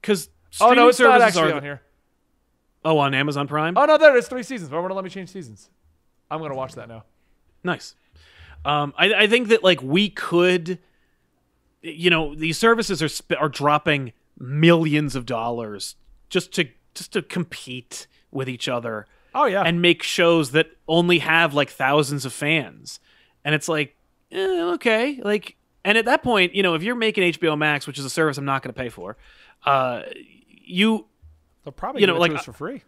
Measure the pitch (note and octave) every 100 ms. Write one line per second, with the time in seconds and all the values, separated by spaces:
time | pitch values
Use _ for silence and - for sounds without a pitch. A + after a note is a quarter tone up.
0 | - G3+ - _ _ - A3 A#3+ A#3+ B3
1 | A#3 B3 A3+ F3 D#3 D3+ C#3+ C#3+ _ _
2 | _ _ _ _ _ _ _ _ D#3+ D#3
3 | C#3 C3+ C#3+ C#3+ C#3+ D3+ D#3+ F#3+ D4 D4+
4 | D#4 B3+ - B3+ A#3 B3+ D#3 D3+ F3+ F#3+
5 | F#3 F#3+ F3+ F#3+ C3+ G#2 _ _ _ _
6 | _ _ _ D3+ D#3 C3 C3 - A#2 A2+
7 | _ _ _ _ _ _ F3+ D3 - _
8 | _ _ _ _ - - C#3 D3 D3 C#3
9 | F3+ G3+ G#3 A#3+ A3+ A3+ F#3+ E3 C3 E3
10 | G#3 - - E3+ F3+ F3+ E3 F3+ _ _
11 | _ _ _ _ _ _ _ _ E3+ D#3
12 | F3 E3 D3+ D3+ D#3+ D#3 A3+ A3+ A3 F3
13 | D3+ - - D3+ D3+ - C#3+ D3 D#3+ C#3+
14 | B2+ - _ _ B2+ D3 E3 E3+ D#3+ D3
15 | D3 B2+ A#2 A#2 A#2 A#2+ A2 G2+ - -
16 | _ _ _ F3+ - - C#3+ _ _ -
17 | - G3+ - F3+ F3 - - B2+ - -
18 | - _ _ C#3 C3 B2 - B2 A#2 G#2+
19 | - _ _ A#3 C#4+ G3 E3+ E3+ F3 E3+
20 | - - E3+ E3+ C#3 D3 D#3+ _ - E3
21 | F3 E3+ C3+ D#3+ E3+ C#3+ C#3 - C3 D3
22 | C3+ C#3+ B2+ - D3 D#3+ A2+ B1+ - -
23 | _ _ _ _ D3 D3+ - D#3 C#3+ _
24 | _ _ _ - F#4+ F4+ E4+ E4+ A#3+ A3
25 | B3+ C4+ G3+ G#3 - _ _ _ F#3+ G#3+
26 | A3+ D#4 B3+ A3 F3+ G3 F#3 E3 F#3+ B3
27 | A3 G#3 F3+ D#3 E3 D3+ D3+ D3 - C3+
28 | C3+ - D#3 C3+ C#3 C3+ B2+ A#2 B2+ -
29 | F2+ A2 _ _ _ _ - C#3 C3 A#2
30 | - - - _ _ _ - F3+ G#3+ A3
31 | - _ - _ _ _ - - G#3 C4+
32 | G3 E3+ E3+ D3+ - A2+ D#3+ C4